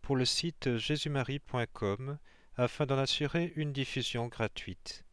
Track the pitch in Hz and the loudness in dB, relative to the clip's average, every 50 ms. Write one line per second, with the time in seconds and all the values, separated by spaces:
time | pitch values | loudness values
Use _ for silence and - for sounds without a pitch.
0 | - - 139 127 127 - - - - 170 160 - - 135 120 113 107 - 151 147 | 0 2 2 4 4 4 2 2 0 -2 -4 0 0 2 2 2 2 0 0 0
1 | - 151 143 139 127 - 135 143 - - - 127 117 - - - - 101 98 113 | 0 0 0 0 0 0 -2 -4 -4 -4 -2 -2 -2 -2 -2 0 0 2 2 0
2 | 131 135 143 147 - - - - - - - - 123 120 - - 151 131 139 135 | -2 -6 -6 -8 -10 -18 -20 -20 -20 -12 0 2 2 2 4 0 2 2 4 2
3 | 135 131 - - 151 139 - 170 170 175 156 151 156 147 139 135 135 - - - | 4 2 2 2 0 2 2 2 0 0 0 -2 -2 0 0 0 -2 0 0 -2
4 | - - - 120 120 120 - - 113 107 - - - - 90 - - - - - | -2 0 0 -2 -2 -2 0 0 -2 0 0 -6 -8 -8 -10 -10 -10 -14 -14 -14
5 | - - | -16 -20